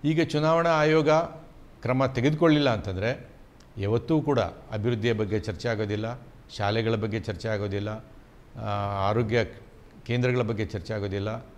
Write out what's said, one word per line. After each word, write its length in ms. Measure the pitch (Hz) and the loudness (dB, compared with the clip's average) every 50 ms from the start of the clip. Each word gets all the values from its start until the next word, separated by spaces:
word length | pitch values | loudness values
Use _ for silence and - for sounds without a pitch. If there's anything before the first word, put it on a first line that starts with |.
| - | 2
ಈಗ 180 | 147 160 165 | 2 2 2
ಚುನಾವಣಾ 480 | 160 156 - 151 156 156 165 165 170 170 | 0 0 0 0 2 4 4 4 4 4
ಆಯೋಗ 400 | 165 156 151 156 156 160 151 147 151 160 170 - - - - - - - - - - - | 4 4 4 6 4 4 6 6 4 4 2 0 -6 -14 -18 -20 -20 -20 -20 -20 -20 -8
ಕ್ರಮ 240 | - 113 127 131 135 | -4 -2 0 2 2
ತೆಗೆದುಕೊಳ್ಳಿಲ್ಲ 640 | 131 131 123 120 143 156 151 175 165 151 147 143 135 | 0 0 2 2 2 2 4 6 6 6 6 4 2
ಅಂತಂದರೆ 580 | 113 104 - 104 92 92 101 113 135 - - - - - - - - - - - - 117 | 0 0 -2 -4 -4 -2 -2 -2 -2 -4 -8 -18 -20 -20 -20 -20 -20 -20 -20 -18 -8 -4
ಯಾವತ್ತೂ 440 | 98 101 110 117 - - 160 156 | -2 0 0 0 0 2 0 2
ಕೂಡ 160 | 156 147 139 120 101 87 - - - - | 2 2 2 2 2 0 -4 -12 -14 -8
ಅಭಿವೃದ್ಧಿಯ 400 | 113 107 101 120 120 110 101 120 | -6 -2 0 0 0 0 0 0
ಬಗ್ಗೆ 280 | 113 110 110 98 104 107 | 0 0 0 0 -2 -2
ಚರ್ಚೆ 280 | - - 98 85 - 123 | -2 -4 -8 -4 -4 -4
ಆಗೋದಿಲ್ಲ, 520 | 113 104 110 101 104 104 107 113 123 127 - - - - - - - | -2 -2 -2 -2 -2 -4 -4 -6 -8 -10 -14 -20 -20 -20 -20 -18 -8
ಶಾಲೆಗಳ 380 | - 104 101 107 113 113 113 113 | -4 -2 0 0 0 0 0 0
ಬಗ್ಗೆ 260 | 107 110 110 107 113 | 0 -2 -2 -4 -4
ಚರ್ಚೆ 280 | 101 - 104 85 - 113 | -4 -6 -8 -6 -4 -4
ಆಗೋದಿಲ್ಲ, 400 | 107 101 101 101 101 101 101 107 107 110 - - - - - - - - - - - | -2 -2 -2 -4 -4 -4 -4 -4 -6 -8 -12 -16 -20 -20 -20 -20 -20 -20 -20 -20 -14
ಆ, 40 | 131 110 104 101 101 101 101 101 98 95 101 | -10 -6 -4 -2 -2 -2 -2 -2 0 0 2
ಆರೋಗ್ಯ 360 | 107 113 123 - 117 120 107 - - - - - - - - - - - - | 2 2 0 2 2 2 0 0 -4 -18 -20 -20 -20 -20 -20 -20 -20 -18 -6
ಕೇಂದ್ರಗಳ 360 | - 117 123 123 127 123 123 | -4 -2 0 2 2 2 2
ಬಗ್ಗೆ 240 | 120 107 110 101 107 | 0 0 0 -2 -4
ಚರ್ಚೆ 280 | 98 - 101 82 - 110 | -4 -4 -10 -6 -6 -6
ಆಗೋದಿಲ್ಲ 520 | 107 101 101 95 101 98 107 110 120 - - - | -4 -4 -4 -4 -4 -4 -4 -6 -8 -12 -16 -20